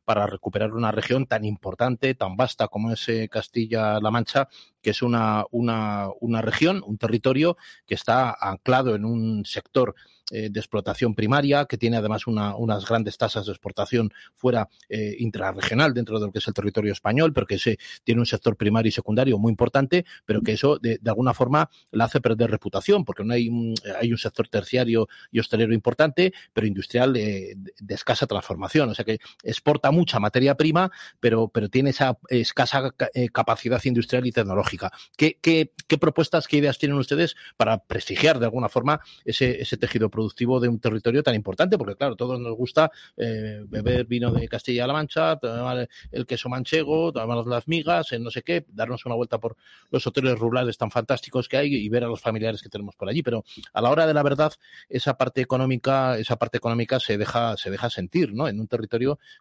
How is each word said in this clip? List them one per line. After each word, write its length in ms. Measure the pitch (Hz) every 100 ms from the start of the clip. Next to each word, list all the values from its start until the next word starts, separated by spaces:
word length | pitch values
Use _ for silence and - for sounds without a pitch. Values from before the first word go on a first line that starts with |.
| -
para 220 | 107 101
recuperar 460 | 95 104 101 107
una 180 | 113 113
región 340 | 104 - 127 131
tan 200 | 110 107
importante, 680 | 104 95 92 123 120 131
tan 220 | 131 95 95
vasta 320 | 127 - 107
como 240 | 107 113
es, 160 | 110 -
eh, 200 | 113 110
Castilla-La 800 | 110 - 120 110 113 110 107 107
Mancha, 360 | 117 110 139 139 - - _
que 100 | -
es 100 | 104
una, 440 | 120 117 110 107 98
una, 580 | 117 120 113 107 101 98 -
una 220 | 117 113
región, 420 | 110 - 160 190 -
un 120 | 107
territorio 600 | 110 113 135 131 160 170 - - -
que 100 | 101
está 400 | - 120 123 -
anclado 560 | 98 95 - 127 127 107
en 100 | 110
un 400 | 117 113 107 101
sector, 500 | 107 - 135 120 - _ _ -
eh, 180 | 110 107
de 100 | 104
explotación 560 | - 107 98 101 120 107
primaria, 500 | 107 143 143 143 143
que 120 | 110
tiene 200 | 117 117
además 300 | 107 107 -
una, 280 | 110 104 101
unas 320 | 117 98 95
grandes 300 | 113 104 -
tasas 280 | 113 113 101
de 60 |
exportación 600 | 98 101 - 98 120 107 - -
fuera, 340 | _ 127 117 104 _ -
eh, 280 | 107 104 104
intrarregional 720 | 113 98 95 95 - 113 151
dentro 240 | 120 113 110
de 80 | 104
lo 60 |
que 80 | 101
es 80 | -
el 60 |
territorio 400 | 101 101 107 104
español, 400 | 98 104 123 165
pero 120 | 131 104
que 140 | 98
se, 180 | 120 104 - -
tiene 180 | - 117
un 40 | 117
sector 300 | 113 - 107
primario 320 | 104 113 113
y 60 |
secundario 440 | - - 110 135 104
muy 140 | 113
importante, 540 | 104 120 139 139 180 175 - -
pero 160 | 107
que 120 | 110
eso 260 | 107 139 147
de, 180 | 117 113
de 100 | 110
alguna 240 | 107 127
forma 360 | - 127 151 156 _ -
la 140 | 110 117
hace 160 | 139
perder 280 | 120 113 117
reputación, 540 | - 98 98 - 202
porque 200 | 131 98 104
no 80 |
hay 160 | 120 117
un, 260 | 117 117 110 101 95
hay 120 | 120
un 60 | 117
sector 300 | 107 - 107
terciario 600 | 104 98 127 117 113 107 - -
y 100 | 113
hostelero 340 | - 110 113
importante, 600 | 113 123 - 156 139 185 - -
pero 120 | - 107
industrial, 500 | 98 - 120 131 123
eh, 360 | 107 98 98 98
de, 180 | 95 -
de 160 | 101
escasa 320 | 98 - 120 131
transformación, 640 | 101 - 90 98 156 131
o 60 | 104
sea 100 | 110
que 140 | 110 - -
exporta 480 | - 117 - 143 139
mucha 280 | 160 170 120
materia 360 | 104 127 135 139
prima, 340 | 156 160 185 - - -
pero, 300 | 120 113 110
pero 200 | - 104
tiene 220 | 131 139
esa 260 | 131 131 120 -
escasa 640 | 123 117 - 123 139 131
ca-, 180 | - 123
eh, 160 | 127 123
capacidad 540 | - 113 113 113 123
industrial 420 | 131 120 117 123 127
y 60 |
tecnológica. 600 | 117 101 95 95 92 92 - - -
¿Qué, 200 | 156 -
qué, 320 | 160 160 156 - -
qué 120 | 151
propuestas, 500 | 165 156 156 165 -
qué 100 | 147
ideas 220 | 143 -
tienen 180 | 147 143
ustedes 380 | 131 143 170 - - -
para 200 | 110 110
prestigiar 560 | - - - 95 151 139
de 60 | 117
alguna 240 | 120 113
forma 320 | 127 127 151 - - -
ese, 360 | 143 127 117
ese 160 | - 120
tejido 320 | - 113 107
productivo 500 | 110 107 - 123 127
de 100 | 120
un 100 | 117
territorio 420 | 117 110 117 131
tan 140 | 147 110
importante? 420 | 101 95 180 190
Porque, 180 | 101 101
claro, 180 | 139
a 40 | 110
todos 220 | 123 127
nos 160 | 117 113
gusta, 360 | 123 - 156 - - -
eh, 460 | 113 110 110 104 104
beber 380 | 107 110 123 117
vino 260 | 120 120
de 160 | 113 117
Castilla-La 460 | 117 - 120 123
Mancha, 420 | 151 147 156 160 156
tomar 500 | 120 117 127 127 117 - -
el 140 | 120 120
queso 240 | 120 123
manchego, 640 | 127 123 160 143 160 165
tomar 340 | 131 113 120 117
las 220 | 120 151
migas, 440 | 165 147 170 156
el 100 | 120
no 80 | 117
sé 100 | 117
qué, 240 | - 170 -
darnos 360 | 101 113 123 123
una 100 | 117
vuelta 240 | 120 117
por 180 | 117 - _ - -
los 160 | 131 123
hoteles 320 | 139 131 120
rurales 380 | 117 123 123 -
tan 120 | 110
fantásticos 580 | 123 113 131 - 131 120
que 80 | 131
hay 180 | 143 135
y 140 | 104
ver 140 | 117
a 40 | 120
los 140 | 110
familiares 400 | 120 110 113 110
que 80 | 101
tenemos 260 | 104 101 -
por 140 | -
allí. 120 | 147
Pero 220 | - 113 - - -
a 80 | -
la 100 | 117
hora 160 | 151 160
de 60 |
la 100 | 147
verdad, 300 | 143 139 151 - _ - -
esa 280 | 123 143 127
parte 240 | 127 -
económica, 760 | 127 127 131 127 - 135 131 117
esa 200 | 110 117
parte 200 | 113 120
económica 420 | 117 117 113 131
se 180 | - 104
deja, 400 | 104 120 117 104
se 120 | 98
deja 220 | 98 117
sentir, 420 | - 90 180 139
¿no? 140 | 107 151
En 120 | 104
un 80 | 110
territorio 520 | 117 110 117 127 151 - -